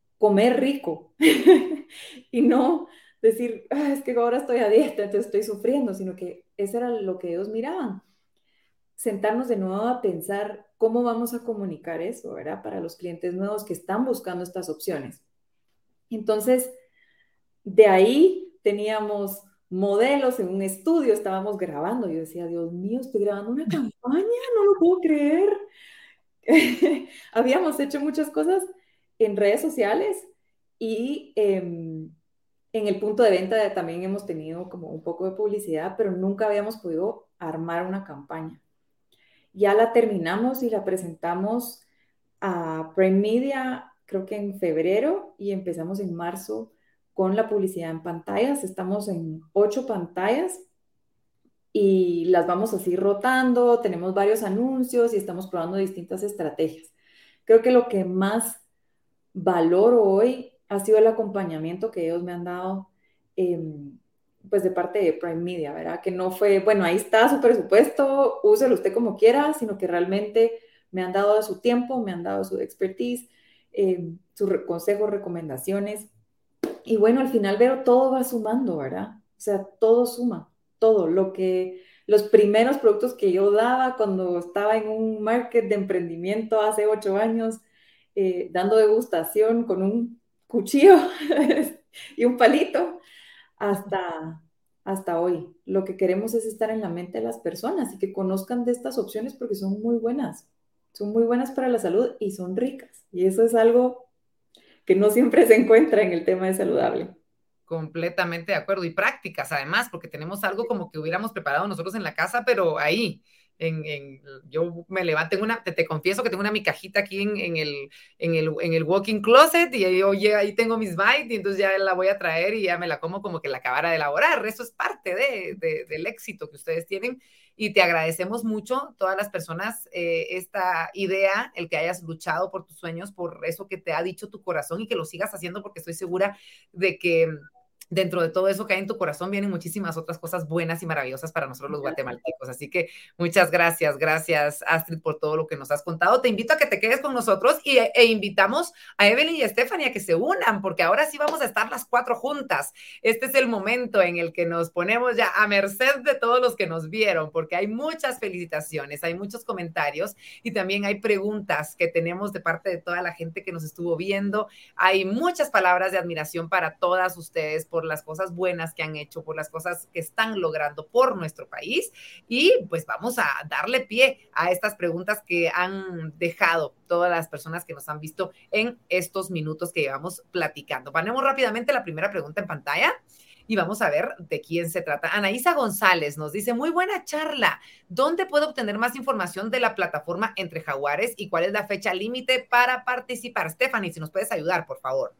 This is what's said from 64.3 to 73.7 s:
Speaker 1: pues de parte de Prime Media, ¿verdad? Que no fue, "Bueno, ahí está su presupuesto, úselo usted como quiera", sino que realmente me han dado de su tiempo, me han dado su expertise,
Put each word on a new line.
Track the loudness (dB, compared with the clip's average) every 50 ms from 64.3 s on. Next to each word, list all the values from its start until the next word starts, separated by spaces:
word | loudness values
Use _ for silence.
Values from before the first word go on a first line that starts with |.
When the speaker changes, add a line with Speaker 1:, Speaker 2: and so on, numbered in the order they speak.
| _ _ _ -2
Speaker 1:
pues | -2 0 0
de | 0
parte | -2 -2 -4 -2 -2 0
de | 2 2 0
Prime | 0 -4 -6 -4 -4
Media, | -4 -4 -4 -6 -6 -6 -8
¿verdad? | -8 -8 -8 -8 -4
Que | -4 -4
no | -4 -2 -4 -4
fue, | -2 2 4 4 4 4
"Bueno, | 4 4 2 4 4
ahí | 2 2 0
está | 0 2 4 6 6 6
su | 4 4
presupuesto, | 4 4 4 4 2 4 6 6 6 6 4 0 2 2 4 4 2 2 2 2 4
úselo | 6 6 6 6 4 4
usted | 2 2 0 0
como | 0 -2 -2 0 6
quiera", | 6 6 8 6 4 2 0
sino | -2 -4 -6 -4 -4
que | -4 -2
realmente | 0 0 0 0 0 -2 -2 0 2 4 4 4 2 -4 _ _ _ _ _ _
me | -6 -6
han | -4 -2 0
dado | 2 4 4 4 4
de | 2
su | 0 -6 -2
tiempo, | 0 2 2 2 0 -2 -4 -4 -4
me | -4
han | -6 -6 -6
dado | -4 -4 -4 -4
su | -4 -4 -6
expertise, | -6 -8 -6 -4 -4 -4 -4 -4 -4 -4 -4 -6 -8 _ _ _ _ _ _ _ _ _